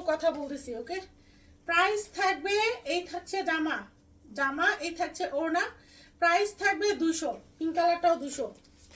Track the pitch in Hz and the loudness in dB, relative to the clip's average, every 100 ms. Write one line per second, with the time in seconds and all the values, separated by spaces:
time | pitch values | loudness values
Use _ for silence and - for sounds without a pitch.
0 | 320 320 320 294 277 277 247 226 247 370 | 0 0 0 0 -6 -8 -8 -10 -6 -8
1 | - - - - - - - 339 392 415 | -10 -20 -20 -20 -20 -14 0 4 4 2
2 | - - 381 381 370 415 453 494 277 349 | -2 0 0 2 0 2 2 -2 -2 -4
3 | 349 349 - 392 339 320 311 254 - - | -4 -10 -6 -4 -2 0 0 -4 -8 -20
4 | _ - - 208 269 294 381 403 330 330 | _ -20 -12 -4 -2 2 0 0 -4 -4
5 | 311 - 359 277 330 349 494 - - - | -4 -2 -4 -2 0 0 -2 -6 -20 -20
6 | - - 339 349 403 - 392 - 403 262 | -16 0 4 4 2 0 0 2 0 2
7 | 320 320 311 - - - 320 339 339 339 | 0 0 -2 -6 -10 -6 -2 2 2 4
8 | 349 330 277 - 214 - - - - | 4 2 -2 -6 -8 -8 -20 -20 -20